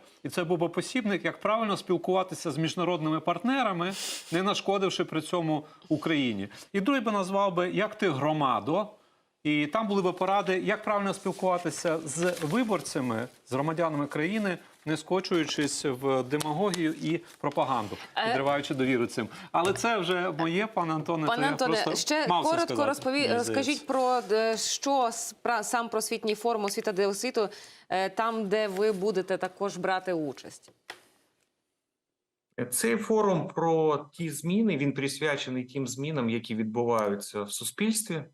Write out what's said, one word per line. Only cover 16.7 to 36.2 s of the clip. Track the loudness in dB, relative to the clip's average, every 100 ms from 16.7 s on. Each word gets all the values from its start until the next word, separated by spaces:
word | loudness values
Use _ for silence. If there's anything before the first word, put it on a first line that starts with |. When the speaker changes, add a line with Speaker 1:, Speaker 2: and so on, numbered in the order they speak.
| 0 -2
Speaker 1:
і | -2 -4 -4 -6 -6
пропаганду, | -4 0 0 0 -2 -8 -8 -4
Speaker 2:
Е, | -2
Speaker 1:
підриваючи | 0 2 0 -2
довіру | 0 2 2 0
цим. | -2 -6 -8 -4
Але | 0 2
це | 2 0 0
вже | 0 0 -2
моє, | -2 0 0 -2
пане | -2 0
Антоне, | -2 -2 0 2
Speaker 2:
Пане | 2
Speaker 1:
то | 0
я |
Speaker 2:
Антоне, | 2 2 2
Speaker 1:
просто | 0 0
Speaker 2:
ще | 0 0 2
Speaker 1:
мав | 2
це | 4
Speaker 2:
коротко | 2 0 0
Speaker 1:
сказати, | 0
Speaker 2:
розпові-, | 0 0
Speaker 1:
мені | 0 2
здається. | 0 0
Speaker 2:
розкажіть | 0 0 -2 0
про, | 0 2 2 2
е, | 2 2 0
що | -2 -2 2 2 2
спра-, | -2 -8 -4 -2 -2
сам | 0 -2 0
просвітній | -2 -2 -2 -2 0
форум | 0 0 0
"Освіта | -2 -2
для | 2 0
освіту", | 0 -2 0 -2 -4 -20 -18 -4
е, | -2 -2
там, | 0 0 0 0
де | 0 0
ви | 2 2
будете | 2 2 0 0 -2
також | -2 -4 -4 -2
брати | 0 0 0
участь. | -2 -2 -6 -14 -18 -20 _ -20 -20 _ _ _ _ _ _ _ _ _ _ _ _ _ _ _ -8 -4
Speaker 3:
Цей | 0 0 0
форум | 2 2 4 2 0
про | 0 2 4 4 2 -4
ті | -8 -8
зміни, | -4 0 2 2 2
він | 2
присвячений | 0 -2 0 0 0 -2 -6
тим | -4 -4 -4
змінам, | -4 -4 -2